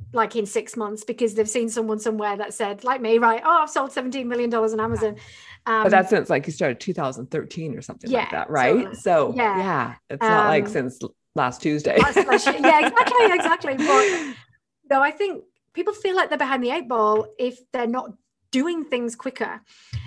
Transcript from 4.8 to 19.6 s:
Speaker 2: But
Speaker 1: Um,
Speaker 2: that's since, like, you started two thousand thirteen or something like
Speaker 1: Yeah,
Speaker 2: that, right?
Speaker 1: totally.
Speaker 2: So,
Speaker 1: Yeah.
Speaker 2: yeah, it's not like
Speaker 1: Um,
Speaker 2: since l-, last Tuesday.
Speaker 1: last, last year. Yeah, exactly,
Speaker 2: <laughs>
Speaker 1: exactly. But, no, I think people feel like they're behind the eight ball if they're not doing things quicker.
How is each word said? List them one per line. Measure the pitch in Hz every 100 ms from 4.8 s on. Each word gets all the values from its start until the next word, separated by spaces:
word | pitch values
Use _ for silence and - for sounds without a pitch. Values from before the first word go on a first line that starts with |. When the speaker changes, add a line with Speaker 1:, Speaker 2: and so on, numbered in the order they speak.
| 226 220 214 208 - - - -
Speaker 2:
But | 240 226
Speaker 1:
Um, | 202
Speaker 2:
that's | 196 185
since, | 196 -
like, | 143 160
you |
started | 151 151 117
two | 196
thousand | 175 135 135 127
thirteen | 156 - 170 156 151
or |
something | - - 240
like | 247
Speaker 1:
Yeah, | -
Speaker 2:
that, | - -
right? | 143 123
Speaker 1:
totally. | 233 285
Speaker 2:
So, | 254 190 165 127
Speaker 1:
Yeah. | 254 220 190
Speaker 2:
yeah, | 190 143 117 - _
it's | 139
not | 220 214 -
like | 156
Speaker 1:
Um, | -
Speaker 2:
since | 151 123 -
l-, | 117 _ _
last | 156 127 -
Tuesday. | 160 151 - -
Speaker 1:
last, | 285 392 285
last | 302 277
year. | 294
Yeah, | 285 302 247
exactly, | 480 508 494
Speaker 2:
<laughs> | 427 370
Speaker 1:
exactly. | 330 349 294 269
But, | 302 302 403 349 285 233 _ _ _ _ 277
no, | 269
I | 285
think | 302 403 285 _ _ _
people | 339 349
feel | 403 381
like | 370 294
they're | 294
behind | 269 262
the | 247
eight | 320 247
ball | 233 214 214 214 -
if | 247 247 _
they're | 262 233
not | 254 247 - _ _ _
doing | 262 330 330
things | - 247 233
quicker. | 233 262 - 226 226